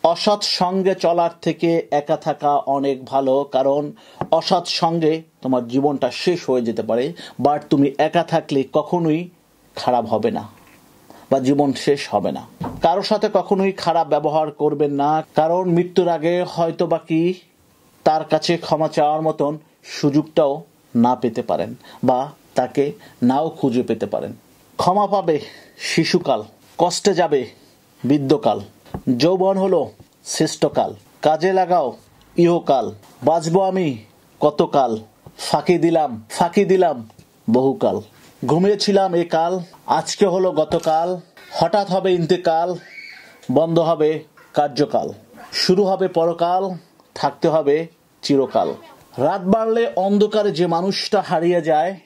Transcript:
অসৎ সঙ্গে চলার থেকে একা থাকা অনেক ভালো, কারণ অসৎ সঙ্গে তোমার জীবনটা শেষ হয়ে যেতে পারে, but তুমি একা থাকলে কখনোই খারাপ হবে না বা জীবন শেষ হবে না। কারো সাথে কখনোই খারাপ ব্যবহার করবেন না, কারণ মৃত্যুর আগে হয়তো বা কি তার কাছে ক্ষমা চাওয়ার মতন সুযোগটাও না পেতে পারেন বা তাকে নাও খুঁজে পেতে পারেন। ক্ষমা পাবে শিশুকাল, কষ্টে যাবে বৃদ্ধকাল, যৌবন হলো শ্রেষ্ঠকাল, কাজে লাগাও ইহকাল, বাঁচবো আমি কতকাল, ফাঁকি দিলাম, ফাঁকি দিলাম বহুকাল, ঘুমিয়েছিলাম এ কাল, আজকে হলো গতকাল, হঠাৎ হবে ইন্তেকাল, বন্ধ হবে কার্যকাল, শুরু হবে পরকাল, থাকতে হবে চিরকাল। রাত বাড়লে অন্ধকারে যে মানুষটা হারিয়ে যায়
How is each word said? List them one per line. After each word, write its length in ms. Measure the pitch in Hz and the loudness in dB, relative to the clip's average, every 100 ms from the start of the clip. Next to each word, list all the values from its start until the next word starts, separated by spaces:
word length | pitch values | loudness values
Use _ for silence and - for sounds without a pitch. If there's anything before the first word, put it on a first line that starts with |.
| 160 | 0
অসৎ 300 | 170 - 208 - - | 0 0 0 -2 -2
সঙ্গে 360 | 180 190 185 | -2 0 -2
চলার 380 | 190 170 175 170 - | 0 0 0 0 -2
থেকে 280 | 170 160 170 165 - 147 | -6 -2 0 0 0 -4
একা 160 | 143 151 | -2 -4
থাকা 360 | 160 139 147 143 135 139 | -4 -2 0 0 0 -2
অনেক 200 | 139 131 123 | -2 -4 -4
ভালো, 220 | 139 135 135 139 | -2 0 0 0
কারণ 280 | 131 135 143 147 - - - - 160 | 0 0 0 -4 -12 -20 -12 0 0
অসৎ 280 | - 180 170 - | 2 0 0 -2
সঙ্গে 320 | 170 170 156 160 160 _ | 0 2 2 0 -6 _
তোমার 200 | 135 127 117 | -2 -2 0
জীবনটা 400 | 131 147 139 127 - | 0 0 0 -2 0
শেষ 160 | - 175 - | -2 -2 0
হয়ে 180 | 127 117 | 0 0
যেতে 140 | - | -4
পারে, 220 | 110 113 139 175 - - | -2 -2 -2 -8 -16 0
but 160 | 135 147 - | 0 0 0
তুমি 180 | 147 139 139 | 2 2 2
একা 260 | 156 175 165 | 0 2 0
থাকলে 280 | 165 151 139 127 | -2 0 -2 0
কখনোই 480 | 156 151 175 165 156 175 _ _ _ _ - | -2 0 0 0 0 -4 _ _ _ _ -6
খারাপ 280 | - 123 113 | 0 0 0
হবে 180 | 110 110 | 0 0
না 140 | 95 - - - - _ _ _ - - | -4 -10 -20 -20 -20 _ _ _ -20 -2
বা 80 | 135 | 0
জীবন 300 | 127 143 143 120 | 2 2 0 0
শেষ 160 | - 139 - | 0 -2 0
হবে 180 | 104 98 | -2 -2
না। 100 | 67 - - - - | -6 -12 -12 -12 -2
কারো 180 | 165 185 | 0 0
সাথে 260 | 196 214 214 | 0 0 0
কখনোই 380 | 196 175 190 196 | -2 0 0 0
খারাপ 340 | 190 170 165 151 | -2 -2 0 0
ব্যবহার 340 | 147 151 156 151 147 | 0 0 0 -2 -2
করবেন 300 | 147 143 147 143 | -2 0 -2 0
না, 80 | 143 156 - | 0 0 -2
কারণ 280 | - 156 175 185 170 | 0 2 0 2 2
মৃত্যুর 320 | 180 185 175 | 2 0 0
আগে 260 | 165 160 175 180 | 0 0 0 -2
হয়তো 300 | 165 170 160 170 | -2 -2 -2 -2
বা 120 | 165 - | -2 -2
কি 120 | 160 170 180 _ _ _ _ _ _ | 0 0 -4 _ _ _ _ _ _
তার 200 | 165 156 | 0 0
কাছে 320 | 151 156 - 170 | 0 -2 0 -2
ক্ষমা 320 | - 151 156 | 0 -2 0
চাওয়ার 340 | 160 147 156 | 2 0 2
মতন 360 | 156 156 147 151 _ _ | -2 -2 -4 -4 _ _
সুযোগটাও 800 | - - 147 143 151 - 147 147 170 _ _ 120 | -16 -2 2 2 2 2 2 0 -10 _ _ 2
না 200 | 120 123 | 2 2
পেতে 260 | 120 110 | -2 -4
পারেন 320 | 117 80 101 120 - - | -4 -4 -4 -10 -20 -2
বা 280 | 123 127 143 - _ | 0 0 -4 -12 _
তাকে 380 | - 123 143 139 143 - - | -4 -2 -2 -2 -4 -20 -2
নাও 260 | 123 131 156 | 2 2 -2
খুঁজে 340 | - 139 120 | -2 -2 0
পেতে 240 | 117 110 101 | -2 -4 -4
পারেন। 260 | - 107 - _ _ _ - | -6 -6 -14 _ _ _ -2
ক্ষমা 300 | - 196 196 | 0 2 0
পাবে 340 | 196 170 151 - - - - | 0 0 -2 -4 -20 -20 -12
শিশুকাল, 640 | - - 160 180 147 117 107 _ _ - | -4 -2 0 0 0 -2 -4 _ _ -2
কষ্টে 360 | 175 - 202 | -2 0 0
যাবে 320 | 190 165 147 117 - _ _ _ _ | 2 2 0 -2 -14 _ _ _ _
বৃদ্ধকাল, 560 | 123 147 135 147 - 104 101 _ - - - 120 | 0 0 2 2 2 -2 -6 _ -18 -8 -4 0
যৌবন 420 | 156 185 190 196 | 2 2 2 2
হলো 320 | 190 175 120 - - _ | 0 0 -2 -10 -20 _
শ্রেষ্ঠকাল, 680 | - - 156 - 151 - 98 - _ _ | -12 -2 -2 0 -2 0 -4 -6 _ _
কাজে 300 | 147 156 185 | 0 2 2
লাগাও 440 | 190 175 175 131 110 _ _ _ - | 0 2 2 0 -6 _ _ _ 2
ইহকাল, 580 | 170 170 160 135 104 101 - - | 4 2 2 0 0 -10 -20 -2
বাঁচবো 360 | 123 165 160 180 | 0 0 2 0
আমি 380 | 190 185 165 117 - _ _ _ | 2 0 -2 -6 -14 _ _ _
কতকাল, 580 | 151 147 160 117 120 110 110 _ - - | -2 2 2 2 0 -2 -8 _ -20 -14
ফাঁকি 400 | - 156 151 170 | -2 -2 2 2
দিলাম, 460 | 165 165 147 110 - | 2 2 -2 -6 -12
ফাঁকি 340 | - 175 202 | -2 0 2
দিলাম 440 | 190 185 175 131 110 - _ _ - | 2 4 2 0 -10 -20 _ _ 0
বহুকাল, 500 | 120 135 123 117 95 104 _ - _ 127 | 2 2 0 -2 -2 -8 _ -20 _ -2
ঘুমিয়েছিলাম 680 | 156 196 202 202 196 190 | 2 2 0 2 2 2
এ 100 | 175 | 0
কাল, 360 | 170 160 165 185 170 - - | 0 -2 -2 -4 -8 -18 -2
আজকে 400 | 147 156 - 202 | -2 -2 0 2
হলো 260 | 185 185 | 2 0
গতকাল, 680 | 151 156 165 165 156 175 180 - - - | 0 0 0 0 0 0 -6 -10 -20 -12
হঠাৎ 380 | - 165 208 196 | -2 0 2 0
হবে 220 | 185 185 | 0 2
ইন্তেকাল, 640 | 180 160 175 175 160 175 175 - - - - - - - | 0 2 2 2 0 0 -6 -12 -20 -20 -20 -20 -20 0
বন্ধ 260 | 131 165 165 | 2 2 2
হবে 460 | 160 160 156 156 - _ - | 2 2 0 0 -8 _ -6
কার্যকাল, 580 | - 147 127 139 113 76 - - - - | -2 -2 0 0 0 -4 -10 -20 -20 -12
শুরু 320 | - - 180 | -4 0 2
হবে 240 | 190 185 185 | 2 0 0
পরকাল, 600 | 175 165 170 170 185 196 175 _ _ _ | 0 -2 0 0 0 -2 -8 _ _ _
থাকতে 340 | - 147 139 165 | -4 -4 -2 0
হবে 380 | 156 143 151 170 _ _ _ | 2 2 0 -2 _ _ _
চিরকাল। 520 | - 139 131 113 85 60 - - - - | 0 0 2 0 -2 -6 -16 -20 -18 -4
রাত 240 | 143 196 | -2 -2
বাড়লে 500 | 180 220 220 226 233 - | 0 0 2 0 -2 -2
অন্ধকারে 560 | 190 202 208 214 208 | 0 2 2 2 -2
যে 140 | 160 175 | 0 0
মানুষটা 540 | 165 190 190 - 202 | 0 -2 -4 -2 -2
হারিয়ে 400 | 147 165 170 175 | 0 0 2 0
যায় 340 | 160 151 170 190 | 2 0 0 -6